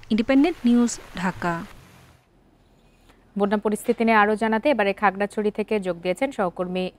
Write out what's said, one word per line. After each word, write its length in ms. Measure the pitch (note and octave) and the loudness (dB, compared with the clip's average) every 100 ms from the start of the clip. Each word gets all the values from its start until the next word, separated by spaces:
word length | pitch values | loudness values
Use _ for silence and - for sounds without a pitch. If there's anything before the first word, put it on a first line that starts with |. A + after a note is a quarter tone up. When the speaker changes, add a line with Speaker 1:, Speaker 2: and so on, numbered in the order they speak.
| - | -2
Speaker 1:
ইন্ডিপেন্ডেন্ট 480 | G#3+ A3+ C4+ E4 E4 | -2 2 4 4 2
নিউজ, 340 | A#3+ A#3+ A#3 - - F#3 | 2 2 2 -2 -12 -6
ঢাকা। 480 | F#3 - F3 E3+ G#3 - - - - _ _ _ _ _ _ _ _ _ _ _ _ G3+ | -6 -4 -4 -6 -8 -18 -20 -20 -20 _ _ _ _ _ _ _ _ _ _ _ _ -4
Speaker 2:
বন্যা 180 | G3+ G#3 | -2 0
পরিস্থিতি 480 | A3 G#3+ - A#3 | -2 -2 -2 0
নিয়ে 120 | A3+ A3 | 2 4
আরও 200 | G#3 G#3+ | 4 2
জানাতে 340 | A3 A3 D4+ | 0 0 2
এবারে 220 | D4+ G3+ | 2 0
খাগড়াছড়ি 580 | G3 G3+ F#3+ G3+ - G#3 | 2 0 0 -4 -2 -4
থেকে 300 | G#3 G3+ A3 | -4 -4 -2
যোগ 160 | F#3 E3+ | -2 -4
দিয়েছেন 300 | F3+ F3+ C4+ | -4 -2 -4
সহকর্মী 580 | B3+ F#3 F3 F3+ F#3 F#3 | -2 -4 -2 -4 -4 -6